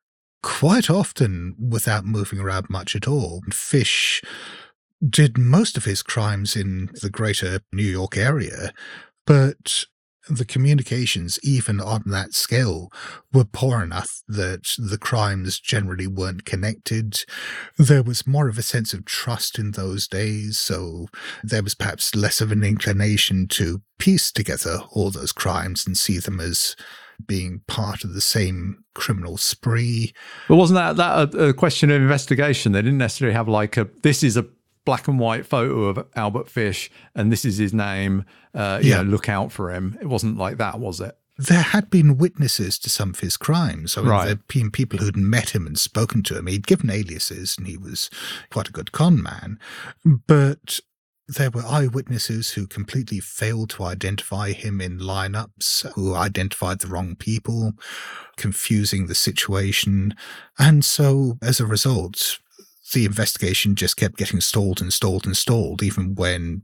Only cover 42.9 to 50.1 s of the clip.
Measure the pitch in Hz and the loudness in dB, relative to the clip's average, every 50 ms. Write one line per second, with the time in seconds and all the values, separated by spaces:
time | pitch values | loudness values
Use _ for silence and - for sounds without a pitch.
42.9 | - - 104 95 90 - - 87 - - - - 156 175 165 143 - 76 78 - | -2 -2 -2 -4 -4 -4 -4 -4 -4 -2 0 0 2 2 2 0 -2 -4 -6 -6
43.9 | - - - 131 107 98 87 101 107 104 _ - - 135 113 104 - - 131 - | -2 0 2 4 4 4 4 2 -2 -4 _ -4 -2 0 0 0 0 -2 -2 0
44.9 | - 95 107 104 87 98 95 101 113 120 107 - - 107 82 78 76 - - - | 0 -2 -2 0 0 2 2 4 4 2 2 0 -2 -4 -4 -4 -4 -4 -4 -2
45.9 | - 107 113 - - 113 98 - - - 85 90 95 101 104 - 185 - - 110 | 0 0 0 0 0 -2 -2 -2 -4 -6 -4 -4 -4 -2 2 2 2 2 2 0
46.9 | 95 107 104 90 82 - - - 90 90 92 - - - 95 92 87 90 98 - | 0 -2 -4 -4 -6 -6 -6 -6 -6 -6 -6 -6 -6 -6 -6 -10 -10 -12 -12 -10
47.9 | - - - - - - - - - - - - - - - - - - - - | -8 -8 -8 -8 -10 -12 -12 -12 -12 -14 -12 -8 -6 -6 -6 -6 -8 -10 -10 -4
48.9 | - - 156 180 170 117 87 - - - - - 107 - - - - - - - | 0 4 6 6 6 6 4 -2 -8 -12 -12 -12 -12 -12 -14 -18 -18 -16 -16 -16
49.9 | - _ - 165 | -8 _ 4 4